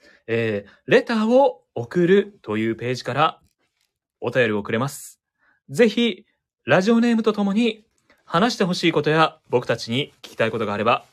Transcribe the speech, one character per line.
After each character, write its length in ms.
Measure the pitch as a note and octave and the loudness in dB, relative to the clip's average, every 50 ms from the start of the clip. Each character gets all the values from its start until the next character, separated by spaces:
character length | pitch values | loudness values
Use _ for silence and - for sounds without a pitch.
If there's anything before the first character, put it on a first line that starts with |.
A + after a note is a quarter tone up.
| _ _ _ _ _ | _ _ _ _ _
え 380 | - A2+ A#2 A#2 A2 G#2 G2+ G2+ | -4 -4 -2 -2 -2 -4 -6 -8
ー、 40 | - - _ _ | -12 -20 _ _
レ 160 | - A3 B3 | 2 2 2
タ 120 | A#3 - A#3 | 2 0 -2
ー 160 | A3 G#3+ A3 | -2 0 2
を 320 | B3 C4 C#4 B3+ - - _ _ - | 4 4 4 2 0 -4 _ _ -10
送 320 | A#2 A#2+ - - F3 F3 | -10 -8 -4 0 0 2
る 320 | E3+ G3 G3+ G3 G3+ - _ | 4 4 2 2 0 -6 _
と 140 | - - G#2+ | -10 -6 -4
い 140 | A2 A2 A2+ | -4 -2 -4
う 60 | A2 | -4
ペ 160 | - A#2 B2 | -4 -6 -8
ー 20 | B2+ | -8
ジ 100 | B2+ - | -8 -8
か 80 | B2+ | -6
ら 280 | B2 C#3 D#3 - - _ _ _ _ _ _ _ _ _ _ _ _ _ _ _ _ - | -2 0 0 -2 -2 _ _ _ _ _ _ _ _ _ _ _ _ _ _ _ _ -10
お 100 | - A#2+ | -8 -4
便 160 | A#2+ C3 A#2+ | 0 0 0
り 60 | A2 | 0
を 100 | G#2 G2+ | 0 -4
く 100 | G2+ A2+ | -4 -4
れ 60 | A2+ A2+ | -4 -4
ま 100 | C3 C#3+ | -4 -4
す。 320 | - - - - - _ _ _ _ _ _ _ _ _ _ - | -8 -12 -18 -20 -20 _ _ _ _ _ _ _ _ _ _ -4
ぜ 200 | C3+ D#3+ A#3+ G#3+ | 0 2 2 2
ひ、 360 | G#3+ A#3+ A#3+ A3+ - - - _ _ _ _ _ _ _ - | 2 2 0 0 -2 -6 -12 _ _ _ _ _ _ _ -2
ラ 160 | A2+ C#3 F3+ | 2 2 2
ジ 100 | F#3+ A3 | 4 4
オ 100 | A#3 A#3 | 2 2
ネ 120 | A#3+ A#3+ | 2 2
ー 40 | A#3 | 2
ム 60 | A3+ | 0
と 100 | A3 A3 | 0 0
と 120 | G#3 G#3 G3+ | 0 0 -2
も 80 | G3 | 0
に、 320 | G3 A3 A#3+ A3+ - - _ _ _ _ _ _ _ _ _ | 0 0 0 0 -2 -6 _ _ _ _ _ _ _ _ _
話 300 | - - E3 A3 B3 A#3+ | -4 0 0 0 0 0
し 20 | |
て 80 | - G3+ | 0 -2
ほ 80 | F3 | -2
し 160 | F3+ - F3+ E3+ | -2 0 0 0
い 40 | |
こ 100 | D#3+ D#3 | 0 0
と 80 | D3 D#3 | 0 2
や、 280 | D#3 D#3+ D#3 C#3+ - _ _ - | 2 2 2 0 -2 _ _ -2
僕 160 | A#2+ B2 B2 | -2 -2 0
た 100 | - A#2 | -2 -4
ち 140 | - - A2+ | -4 -4 -4
に 220 | A2+ C3+ D3 - _ _ | -4 -4 -4 -6 _ _
聞 80 | - - | -20 -10
き 60 | - | -4
た 100 | - A#2 | -4 -2
い 40 | A2+ | -2
こ 80 | A2+ A2 | -2 -4
と 60 | A2 | -4
が 80 | G2+ | -4
あ 40 | G#2 | -4
れ 80 | G#2 G#2 | -2 0
ば、 200 | A2+ C3 - - _ | 0 0 -2 -4 _